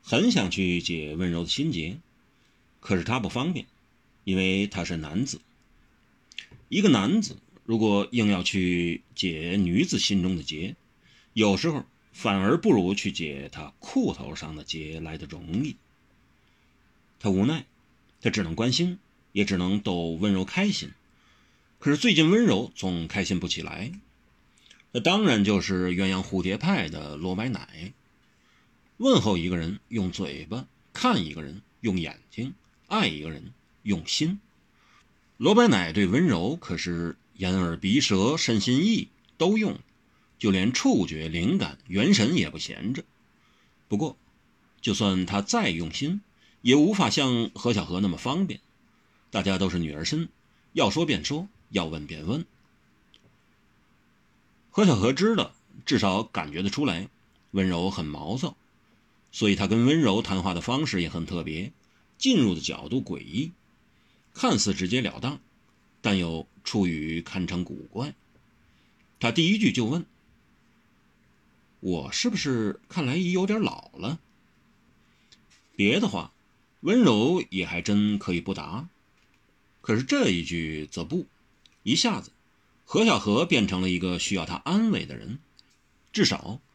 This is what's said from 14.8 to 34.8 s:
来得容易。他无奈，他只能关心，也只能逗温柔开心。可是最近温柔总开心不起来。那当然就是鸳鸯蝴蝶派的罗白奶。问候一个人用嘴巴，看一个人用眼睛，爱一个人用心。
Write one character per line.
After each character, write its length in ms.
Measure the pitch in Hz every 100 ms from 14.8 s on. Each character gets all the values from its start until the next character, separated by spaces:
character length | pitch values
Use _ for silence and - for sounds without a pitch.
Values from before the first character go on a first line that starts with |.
| 76 80
来 180 | 80 80
得 80 | 76
容 400 | 80 80 92 147
易。 100 | - _ _ _ _ _ _ _ _ _ _ _ _ _ _
他 100 | 104
无 160 | 92 117
奈， 200 | 156 - _ _ _ _ _
他 80 | 156
只 140 | 147
能 120 | 85 80
关 160 | 120
心， 260 | 127 175 180 _ _ _
也 140 | 101 101
只 120 | 92
能 220 | 90 104
逗 320 | 104 87 85
温 220 | 82 104
柔 120 | 95 92
开 260 | - 208
心。 200 | - 69 - _ _ _ _ _ _ _ _
可 120 | -
是 60 | 147
最 160 | 247
近 160 | 160 156
温 140 | 214
柔 280 | 220 101 120 -
总 320 | 95 87 80
开 160 | 101
心 160 | 90 90
不 80 | 85
起 140 | -
来。 300 | 78 78 117 196 - _ _ _ _ _ - - _
那 80 | 123
当 240 | 160 202
然 200 | 202 110
就 180 | 101 98
是 280 | 85 92 90
鸳 240 | 90 95
鸯 100 | 95
蝴 180 | 95 95
蝶 160 | 90 104
派 320 | 160 175 80
的 260 | 76 73 73
罗 200 | 90 92
白 120 | 123
奶。 460 | 95 73 78 90 - _ _ _ _ _ _ _ _ _ -
问 240 | 262 202
候 160 | 110 90
一 100 | 87
个 80 | 90
人 240 | 82 104 -
用 240 | 113 92
嘴 340 | - 82 71 80
巴， 220 | 113 - _ _
看 300 | - 254 180 78
一 80 |
个 80 | 78
人 200 | 71 95 - _
用 180 | 113 90
眼 200 | 78 - _
睛， 220 | - 131 - _ _ -
爱 200 | 214 131
一 140 | 76
个 80 | 78
人 240 | 76 123 - _ _
用 220 | 104 90 80
心。 340 | - 160 202 - _ _ _